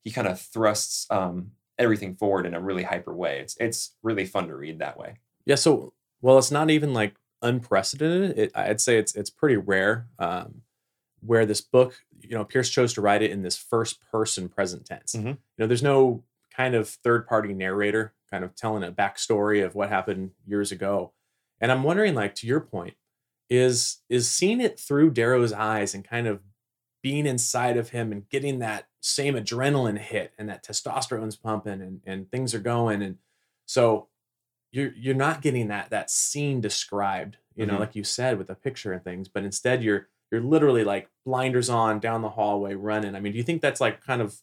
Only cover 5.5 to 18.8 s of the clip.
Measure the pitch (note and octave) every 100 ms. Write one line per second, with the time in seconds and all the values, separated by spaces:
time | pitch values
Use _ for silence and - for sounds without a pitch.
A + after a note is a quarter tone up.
5.5 | C#3 E3 C3+ - _ _ _ B2+ C3+ B2+
6.5 | D3 D#3 D#3 D3 A#2+ G#2 _ _ _ A#2+
7.5 | B2 A#2+ G2 - C3+ D#3+ F3+ F#3+ B2+ G#2+
8.5 | - - G#2+ - A#2 G#2 G#2+ G#2 _ D#3
9.5 | A2 F#2+ F#2+ G2 A2+ A#2 - F2 F2+ -
10.5 | - _ _ _ _ _ _ A2 A2+ G#2+
11.5 | G#2 - B2+ B2+ - _ _ - A#2 G#2
12.5 | C3 B2 - A#2+ A2+ G#2 G#2 G#2+ G2+ F#2
13.5 | - - A2+ A2+ - _ A2+ A2 - F2
14.5 | - F#2+ F2 - - - A2+ G#2+ C#3 _
15.5 | - A2 A#2+ C#3+ C3+ C3 A#2 _ _ _
16.5 | - C3 A#2 G#2+ - A#2+ A#2+ A2+ A2 G#2
17.5 | F#2+ F#2+ G2+ G#2 G#2+ A2 _ _ F#2+ F2+
18.5 | - A2+ G#2+